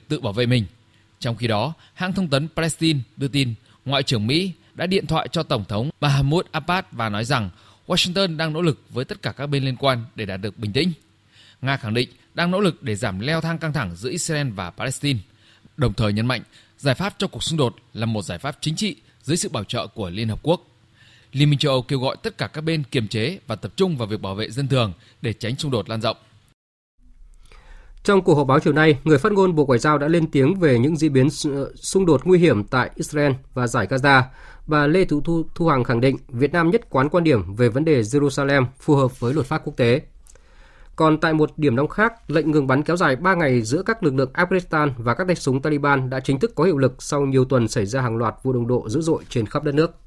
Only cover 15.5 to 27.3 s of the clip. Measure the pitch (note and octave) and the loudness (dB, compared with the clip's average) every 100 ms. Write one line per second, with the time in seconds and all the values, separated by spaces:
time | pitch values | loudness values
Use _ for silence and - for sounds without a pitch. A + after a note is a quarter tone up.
15.5 | _ _ - B2 G2+ G#2+ G#2 A#2 C3+ - | _ _ -4 -2 0 0 0 -2 -4 -8
16.5 | - _ _ C#3 B2+ F#3+ - G3 A#2+ - | -20 _ _ -4 -2 -4 -4 -6 -6 -6
17.5 | D#3 B2 - _ - A2+ A2 - F2 C#3 | -2 -2 -4 _ -6 -4 -4 -6 -8 -10
18.5 | D3 D3 D#3+ G#3 - _ _ - E3+ - | -8 -6 -4 -6 -8 _ _ -4 -4 -4
19.5 | B2 G2 A#2+ G2+ - F#2 F#2 A2+ G2+ D3 | -6 -6 -6 -8 -8 -8 -4 -4 -4 -2
20.5 | E3+ - _ _ _ - _ _ C3+ D3 | -2 -4 _ _ _ -20 _ _ 0 2
21.5 | C#3+ D3 C3 A#2+ C#3 B2+ - - - G#2+ | 2 0 -2 -2 -4 -4 -6 -10 -8 -8
22.5 | - D#3 E3 C#3 C3+ G#2+ A2 A#2+ F#3+ - | -6 -4 -4 -2 -4 -2 -4 -4 -6 -10
23.5 | A2 G#2 - F#3+ D3 G#2+ G#2+ G2 G2 G#2+ | -10 -8 -2 -2 -2 -4 -6 -6 -8 -8
24.5 | A2 C#3 C3 A2 E2+ _ _ A#2 G#2 A2 | -6 -2 0 0 -4 _ _ -8 -6 -6
25.5 | C#3 D3 A#2+ F#2+ A2+ A2+ - _ _ _ | -6 -4 -4 -4 -4 -4 -6 _ _ _
26.5 | _ _ _ _ _ - - - | _ _ _ _ _ -20 -20 -20